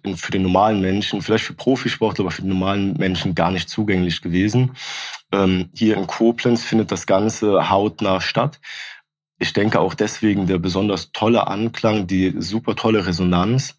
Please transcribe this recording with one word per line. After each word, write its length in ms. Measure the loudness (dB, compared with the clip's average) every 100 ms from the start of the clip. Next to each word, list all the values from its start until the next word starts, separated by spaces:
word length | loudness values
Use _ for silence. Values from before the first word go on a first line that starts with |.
in, 120 | -8 -8
für 160 | -4
den 80 | -2
normalen 400 | 2 4 4 2
Menschen, 400 | 0 0 -2 -4
vielleicht 240 | 0 -2
für 80 | -2
Profisportler, 720 | -6 0 0 0 -2 -2 0
aber 60 | -4
für 100 | -4
den 80 | -2
normalen 460 | -2 0 0 -2
Menschen 400 | 0 -2 -2 -2
gar 160 | 0 0
nicht 180 | 0 -4
zugänglich 540 | -4 0 0 0 -2
gewesen. 520 | -2 0 2 2 0 -2 -12 -12 -12 -14 -4
Ähm, 360 | 0 2 2 -2
hier 240 | 0 2 2
in 80 | -2
Koblenz 580 | 0 2 2 2 0
findet 260 | 0 0 0
das 160 | -2 2
Ganze 640 | 2 2 0 2 2 4
hautnah 540 | 2 0 -2 -2 0
statt. 380 | -2 -2 -2 -4 -18 -16 -16 -18 _ _ _ -8
Ich 140 | -4
denke 260 | 0 2 2
auch 140 | 0
deswegen 520 | 0 -4 0 0 2 2
der 120 | 0
besonders 540 | 0 0 0 -2 -4
tolle 340 | -2 2 2 2
Anklang, 600 | -2 -4 -2 0 0 0
die 280 | 0 0 -2
super 360 | -4 -4 -4
tolle 320 | -2 2 2 2
Resonanz 720 | 0 2 2 2 0 -2